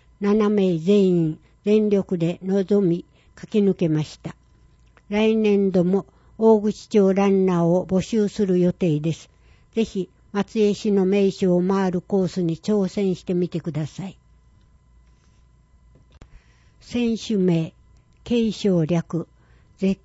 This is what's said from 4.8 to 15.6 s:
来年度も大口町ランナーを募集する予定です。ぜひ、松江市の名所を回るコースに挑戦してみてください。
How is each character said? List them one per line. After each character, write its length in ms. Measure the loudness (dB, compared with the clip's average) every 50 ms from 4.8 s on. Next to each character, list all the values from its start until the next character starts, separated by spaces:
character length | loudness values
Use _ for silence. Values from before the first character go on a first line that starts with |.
| _ _ _ _ _ -6
来 280 | -2 0 2 2 2
年 340 | 2 2 2 2 2 2 2
度 140 | 2 0 2
も 220 | 2 0 -2 -2 _ _ _ _ _ -6
大 240 | 0 4 4 4 4
口 280 | 2 -2 -6 -6 -6 -2
町 240 | 2 2 4 4 4
ラ 160 | 2 2 2
ン 180 | 2 2 2
ナ 160 | 2 2 2 2
ー 20 |
を 220 | 2 2 0 0
募 140 | 0 -2 -2
集 260 | -2 -2 -2 -2 -2
す 180 | -2 -2 -2 0
る 140 | 0 2 2
予 140 | 2 0 0
定 260 | 0 0 0 0 0
で 140 | -2 -4 -6
す。 180 | -6 -10 -20 _ _ _ _ -20 _ _ _ -4
ぜ 100 | -4 -4
ひ、 240 | -4 -4 -6 -8 -8 _ _ _ _ -6
松 260 | -6 -6 -4 -2 0
江 160 | 0 0 0
市 160 | -2 -2 0
の 160 | 0 2 2
名 240 | 2 2 2 2 0
所 260 | 0 0 0 0 2
を 60 | 2 0
回 300 | 0 0 0 0 0 -2
る 80 | -2
コ 240 | -4 -2 -2 -2 -2
ー 40 | -2
ス 140 | -2 -4 -4
に 140 | -4 -4
挑 320 | -4 -4 -2 -2 0 -2 -2
戦 260 | -4 -4 -2 -2 -2
し 80 | -4 -4
て 120 | -4 -4
み 140 | -2 -2 -4
て 120 | -4 -8
く 100 | -8 -6
だ 160 | -6 -6 -6
さ 220 | -8 -8 -12 -14 -14
い。 100 | -14 _ _ _ _ _ _ _ _ _ _ _ _ _ _ _ _ _ _ _ _ _ _ _ _ _ _ _ _ _